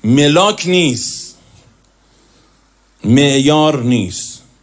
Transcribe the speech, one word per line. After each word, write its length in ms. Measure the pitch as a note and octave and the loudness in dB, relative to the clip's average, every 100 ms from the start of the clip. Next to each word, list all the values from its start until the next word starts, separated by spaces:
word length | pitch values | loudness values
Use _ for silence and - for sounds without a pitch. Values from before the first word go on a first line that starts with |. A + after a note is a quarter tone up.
ملاک 640 | G#2+ C3+ D3 D#3 G3+ G#3+ E3+ | 2 2 4 2 2 0 -2
نیست. 680 | F3+ D#3 A2+ - - - - _ - _ _ _ _ _ _ _ _ _ _ _ _ _ _ | 0 0 -2 -8 -12 -16 -20 _ -20 _ _ _ _ _ _ _ _ _ _ _ _ _ _
معیار 800 | G#2 C3 C#3+ C3+ C#3 D3+ D#3 C#3 | 0 2 2 2 2 2 2 0
نیست. 600 | A#2+ A#2+ F#2+ - - - _ _ | -2 -2 -2 -8 -14 -16 _ _